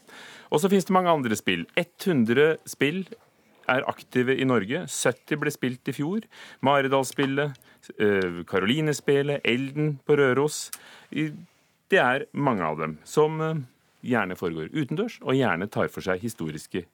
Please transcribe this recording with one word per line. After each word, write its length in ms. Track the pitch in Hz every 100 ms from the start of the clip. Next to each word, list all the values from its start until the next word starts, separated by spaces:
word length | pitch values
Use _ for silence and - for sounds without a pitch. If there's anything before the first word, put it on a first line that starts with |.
| - - - - -
Og 80 | 151
så 60 | 185
finnes 160 | 196 -
det 80 |
mange 160 | 185 180
andre 240 | 156 120
spill. 300 | 107 - 87 82 - 170 - 190
Hundre 380 | 147 110 120 156 156
spill 380 | - - 139 185 180 - _ _ _ _ -
er 120 | 131 -
aktive 460 | - - 127 123 135
i 80 | 135
Norge. 380 | 120 95 156 160
Sytti 480 | - 135 - -
ble 160 | 151 147
spilt 400 | - 127 127 -
i 40 |
fjor. 340 | 135 147 220 - - - -
Maridalsspillet, 960 | 135 143 135 135 131 - 139 139 147 135 _ _ - -
eh, 460 | 104 98 90 85 82
Karolinespillet, 960 | 95 98 151 156 139 - 139 143 143
Elden 540 | - 120 135 143 151 139 -
på 120 | 147
Røros. 500 | 135 127 151 - - - - - -
I, 220 | 143 156 - - _ _ _ -
det 80 | 190
er 300 | 127 135 139
mange 320 | - 143 104
av 160 | 80 78
dem 220 | 78 78
som, 380 | - - 156 156
eh, 160 | 160 160 127 _ _ _ -
gjerne 320 | 120 92 90
foregår 320 | 87 80 80
utendørs, 480 | 156 131 160 226 -
og 120 | 139
gjerne 320 | 135 120 85 101
tar 200 | 117 82
for 160 | - 92
seg 160 | 90
historiske 640 | 117 - 78 76 - 95 85